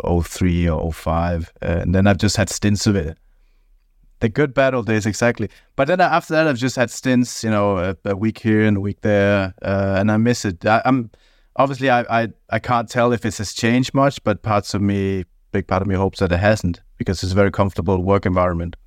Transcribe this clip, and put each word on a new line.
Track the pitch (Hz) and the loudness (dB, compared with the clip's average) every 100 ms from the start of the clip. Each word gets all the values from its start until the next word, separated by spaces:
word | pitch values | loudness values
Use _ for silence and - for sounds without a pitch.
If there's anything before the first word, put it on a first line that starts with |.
oh | - 87 | 0 0
three | 85 - 90 87 85 | 0 -2 0 2 2
or | 78 | 0
oh | 82 | -4
five. | 80 - 80 87 85 80 _ | -6 -4 -2 -2 -4 -6 _
Uh, | - 85 | -4 -4
and | 95 | 0
then | 92 101 | 2 4
I've | 101 | 2
just | 101 - | 0 0
had | 92 | -2
stints | - 104 101 113 | -2 -2 0 0
of | 98 | 0
it. | 80 80 _ _ _ _ _ _ _ _ _ - | -2 -10 _ _ _ _ _ _ _ _ _ -4
The | 117 | -4
good | 101 147 | 0 -2
battle | 123 135 131 | 2 2 0
days, | 104 107 | 0 0
exactly. | 107 101 120 117 104 - _ - | 0 0 0 0 -6 -8 _ -4
But | 139 | 0
then | 180 | 2
after | 170 165 - | 2 2 0
that, | 160 160 | 0 2
I've | 123 | 0
just | 127 127 | -2 0
had | 117 | -2
stints, | - 131 123 123 - | -2 0 2 2 -2
you | 113 | -2
know, | 107 101 95 | 0 2 0
a, | 92 92 | -2 -6
a | 101 98 | -4 -2
week | 110 - | -2 -2
here | 113 107 | 0 2
and | 107 101 | 4 2
a | |
week | 98 95 | -2 -4
there, | 107 104 101 101 95 - | 0 2 4 2 -2 -6
uh, | - 98 98 95 | -4 -2 0 0
and | 107 | 2
I | 107 | 2
miss | 117 120 | 2 0
it. | 104 85 | -2 -2
I, | 107 113 | 2 2
I'm, | 123 131 117 _ _ _ _ - | 4 0 -2 _ _ _ _ -2
obviously, | 135 131 135 | -2 0 0
I, | 120 117 117 | 0 2 0
I, | 113 - _ | -2 -6 _
I | 110 | -6
can't | - 120 110 | -2 -2 -2
tell | 123 120 | 0 0
if | 117 | 0
it | 110 - | -4 -6
has | 101 | -8
changed | - 117 127 131 | -2 0 2 0
much, | 135 139 - | 2 0 0
but | - 101 | -4 -4
parts | 113 104 - | 0 -2 0
of | 101 | -2
me, | 101 101 98 95 90 _ _ | 0 0 0 -2 -6 _ _
big | 98 - | -6 -2
part | 95 | -2
of | 98 | 0
me | 95 | 0
hopes | 95 - | 0 0
that | 95 | 0
it | 87 | 2
hasn't, | 104 110 90 85 - - | 2 2 -2 -6 -10 -10
because | - 92 | -4 -4
it's | 92 | -2
a | 95 | 2
very | 101 | 2
comfortable | - 98 - 85 92 | 2 -2 -2 -2 0
work | 90 101 101 | 2 0 2
environment. | 90 90 85 85 - | 0 0 0 -6 -10